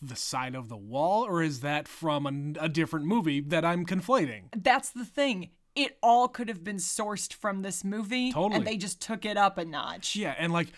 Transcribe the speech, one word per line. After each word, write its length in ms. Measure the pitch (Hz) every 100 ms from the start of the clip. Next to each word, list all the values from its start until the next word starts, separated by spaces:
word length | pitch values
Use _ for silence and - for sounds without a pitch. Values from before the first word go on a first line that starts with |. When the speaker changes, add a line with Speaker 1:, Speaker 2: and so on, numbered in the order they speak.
Speaker 1:
the 140 | 139 120
side 400 | - 135 127 131
of 120 | 113
the 80 | 113
wall, 220 | 101 127 160 208 240
or 120 | 175
is 200 | 160 135
that 260 | 139 147 147
from 400 | - 160 196 143 139 143 156
a, 60 |
a 40 | 160
different 380 | 156 165 160 147
movie 340 | 233 160 143
that 240 | 143 165
I'm 220 | 165 175 175
conflating? 600 | 185 180 254 151 107 180 226
Speaker 2:
That's 340 | 220 247 -
the 140 | 240
thing. 460 | 247 - 277 208 175 _ _ -
It 200 | 277 -
all 240 | 233 240 247
could 220 | 247 233
have 160 | 196
been 140 | 175 196
sourced 540 | 180 - 208 208 -
from 300 | - 214 196
this 220 | 190 180
movie, 480 | 190 208 208 254 254
Speaker 1:
Totally. 240 | 233 175 -
Speaker 2:
and 100 | 208
they 100 | 220
just 240 | 190 -
took 240 | - 220
it 120 | 214 208
up 220 | 202 190
a 60 |
notch. 520 | 165 147 117 - - 202
Speaker 1:
Yeah, 180 | 196 135
and, 160 | 170
like, 200 | 170 170